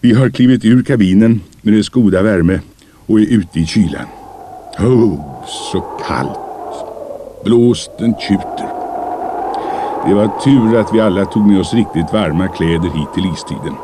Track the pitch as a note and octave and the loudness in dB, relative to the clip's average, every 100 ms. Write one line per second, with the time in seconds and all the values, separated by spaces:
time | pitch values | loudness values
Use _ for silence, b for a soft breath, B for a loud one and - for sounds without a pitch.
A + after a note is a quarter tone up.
0 | B2 A2+ B2+ - B2 B2 A2 B2 B2 C3 | 4 4 2 4 4 4 4 4 4 2
1 | F#2+ F#2+ A2+ A2+ F2 - G#2+ G#2+ G#2 C3 | 4 4 4 2 -2 -6 2 2 2 2
2 | G#2+ F2+ G#2 G2 E2+ F#2 - b b b | 4 4 2 2 2 0 -4 b b b
3 | b G#2+ G#2 A#2+ E2+ - E2 A2+ F2 C#2+ | b 2 4 2 0 -4 -2 0 0 -2
4 | - - - - - - - - G#2+ B2+ | -12 -16 -20 -20 -18 -18 -18 -2 2 4
5 | A2 D2+ C#2+ C2+ - - - F#2+ - - | 4 0 -8 -14 -14 -12 -8 -8 -8 -10
6 | - C2+ C2+ - - - - - - - | -6 -4 -4 -8 -12 -14 -12 -12 -12 -14
7 | - - - - F#2+ A#2 A#2+ A2 - - | -14 -14 -16 -8 0 4 4 2 -4 -4
8 | A#2 G#2+ - G2 - - - - - - | -2 -2 -2 -4 -4 -8 -8 -8 -8 -8
9 | - - - - - B B B B B | -8 -8 -8 -6 -6 B B B B B
10 | - G2+ G#2 - C3+ C#3 A2 A2+ G#2+ A2 | 0 2 0 0 4 4 4 2 2 2
11 | A2 F#2 G2 A2 G#2 G2 F2 A2+ G#2 - | 2 0 0 2 4 4 2 0 0 -2
12 | - A2 F2+ D#2 F#2 - E2 E2 F2+ D#2+ | -2 -2 -2 -2 -2 -2 0 0 -2 -4
13 | D2 - F#2+ D#2 - - - - | -4 -4 -4 -4 -8 -10 -8 -12